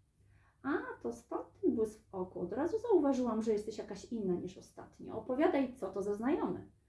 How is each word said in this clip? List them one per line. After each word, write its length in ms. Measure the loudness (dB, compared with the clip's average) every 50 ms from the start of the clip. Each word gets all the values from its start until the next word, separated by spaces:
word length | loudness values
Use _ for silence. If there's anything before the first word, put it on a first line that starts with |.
| _ _ _ _ _ _ _ -20 _ _ _ _ -4
A, 380 | -2 -2 -2 -2 -4 -10 -6 -6
to 100 | -6 -6
stąd 480 | -6 -10 -8 -6 -6 -8 -8 _ 0
ten 140 | 2 2 4
błysk 280 | 4 0 0 -2 -12 _
w 120 | -10 -6
oku. 240 | -6 -6 -6 -6 -6
Od 140 | -4 -4 -2
razu 240 | -2 0 0 0 -2
zauważyłam, 640 | 4 6 6 6 8 6 4 4 2 2 0 0
że 100 | 2 2
jesteś 260 | 2 2 0 -4 -8
jakaś 280 | -10 -8 -8 -8 -10 -8
inna 280 | -8 -6 -2 0 0 0
niż 240 | 0 -2 -8 -10
ostatnio. 600 | -14 -20 -20 -18 -18 -18 -18 -16 -16 -14 -10 -10
Opowiadaj, 560 | -8 -4 -2 2 4 4 4 4 4 0 0 -2
co 180 | -6 -6 -4
to 100 | -4 -4
za 140 | -2 -2 -2
znajomy. 560 | -2 0 0 0 0 0 -2 -4 -6 -8 -14 _ _ _